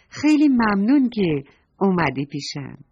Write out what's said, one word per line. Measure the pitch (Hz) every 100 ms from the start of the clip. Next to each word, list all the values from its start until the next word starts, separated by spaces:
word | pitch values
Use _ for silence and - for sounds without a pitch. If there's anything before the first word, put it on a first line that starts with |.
| _
خیلی | - 294 302 302
ممنون | 254 226 196 208 285 254
که | 226 185 147 135 _ _ _
اومدی | 190 180 156 131 143
پیشم. | 147 139 147 131 - -